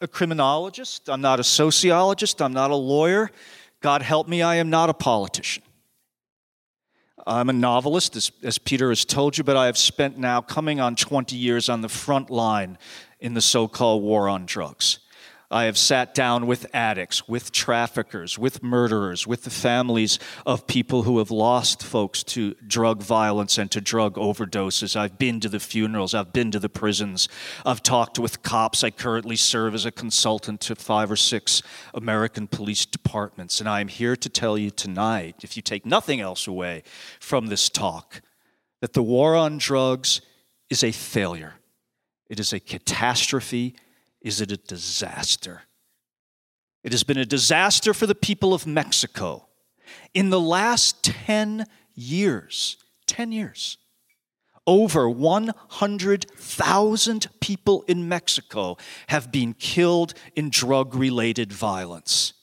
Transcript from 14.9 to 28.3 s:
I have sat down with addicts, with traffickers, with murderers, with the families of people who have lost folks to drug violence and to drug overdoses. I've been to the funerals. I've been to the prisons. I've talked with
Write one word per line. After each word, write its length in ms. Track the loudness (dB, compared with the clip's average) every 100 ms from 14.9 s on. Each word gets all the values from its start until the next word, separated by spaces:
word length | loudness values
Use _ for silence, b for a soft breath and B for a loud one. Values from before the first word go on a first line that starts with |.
| -2 B B B B B
I 120 | 0
have 120 | 2 2
sat 380 | 2 2 0
down 320 | 0 2 2 0
with 260 | -2 -2
addicts, 540 | -2 0 -2 -4 -6 -4
with 240 | -6 -4
traffickers, 880 | -4 0 0 0 -2 -6 -6 -8 -4
with 240 | -4 -4
murderers, 640 | -2 2 2 2 0 -4 -4
with 160 | -6
the 80 | -6
families 720 | -2 0 2 2 2 2 0 B B B
of 220 | -2 0
people 340 | -2 2 0
who 160 | 2 2
have 140 | 2
lost 500 | 2 2 4 2 -2
folks 400 | -2 -2 -2 -4
to 320 | -6 -4 -4 -6
drug 380 | -4 0 2 0
violence 560 | 2 2 2 0 0 0
and 100 | -2
to 80 | -4
drug 340 | -2 0 0
overdoses. 800 | 0 -2 -2 -4 -2 -2 -2 -2
I've 240 | -2 -4 -2
been 220 | -2 -2
to 80 | -4
the 100 | -6
funerals. 560 | -6 -2 -2 -2 -2
I've 180 | -2 -2
been 200 | -2 0
to 80 | -2
the 80 | -4
prisons. 600 | -4 -2 -2 -4 -4 -4 B B B -2
I've 160 | 0
talked 340 | 2 2 0 -2
with 280 | -4